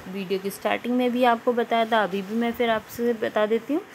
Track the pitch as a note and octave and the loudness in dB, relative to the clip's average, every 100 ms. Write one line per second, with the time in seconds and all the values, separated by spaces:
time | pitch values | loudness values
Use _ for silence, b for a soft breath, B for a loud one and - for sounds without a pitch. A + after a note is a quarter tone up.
0 | - G3 F#3 G3 G3 F#3+ G#3+ G3+ A#3 B3 | -10 -8 -4 -2 -4 -4 -2 -2 0 0
1 | B3 A#3+ B3 A#3 B3+ A#3+ A#3 A#3 A3+ A3+ | 2 2 2 4 2 0 0 0 2 2
2 | G3 G3 F#3+ A3+ A#3 A#3 A#3 A3 - - | 2 -2 -4 -2 -2 0 0 0 -2 -4
3 | A#3+ A3+ A3+ G#3+ G#3+ A3+ A3+ D#4 G#4 | -2 0 -2 0 2 2 0 -4 -4